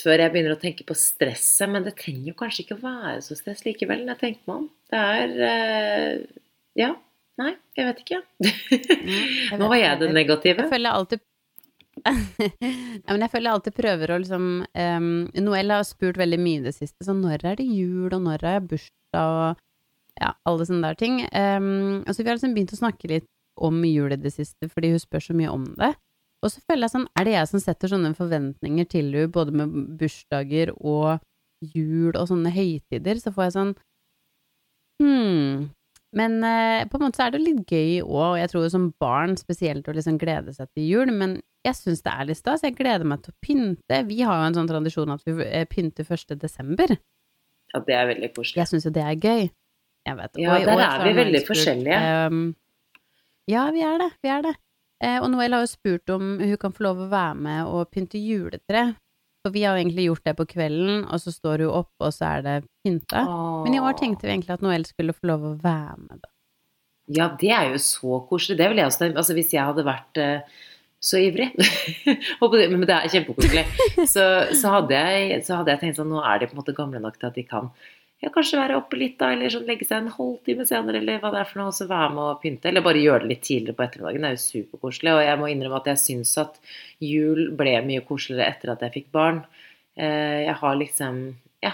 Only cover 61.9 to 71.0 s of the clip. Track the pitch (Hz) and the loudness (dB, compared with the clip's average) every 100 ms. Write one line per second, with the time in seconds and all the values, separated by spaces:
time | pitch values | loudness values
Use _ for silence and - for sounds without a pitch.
61.9 | _ 151 - 160 147 139 143 - _ 196 | _ -4 -2 -2 -2 -2 -4 -6 _ -2
62.9 | 165 - - 269 170 165 160 196 269 262 | -2 -2 -2 -2 -2 -4 -2 0 2 0
63.9 | 269 254 202 208 196 175 180 196 170 160 | 0 -2 -2 -2 -4 -4 -2 0 0 -2
64.9 | - 160 - 175 156 151 151 175 156 147 | -4 -4 -2 -2 -2 -4 -2 0 0 -4
65.9 | - - - - _ _ _ _ _ _ | -14 -18 -20 -20 _ _ _ _ _ _
66.9 | _ - 151 170 139 202 226 139 139 - | _ -4 0 2 2 2 4 2 0 -2
67.9 | - 127 127 127 175 - 165 185 214 139 | -2 -2 -2 0 -2 0 4 4 4 2
68.9 | - 170 151 170 165 156 147 139 147 139 | 2 0 2 0 0 2 2 2 0 0
69.9 | 127 - 160 143 147 143 - - - _ | -2 -4 -2 0 -2 -6 -20 -20 -20 _
70.9 | _ | _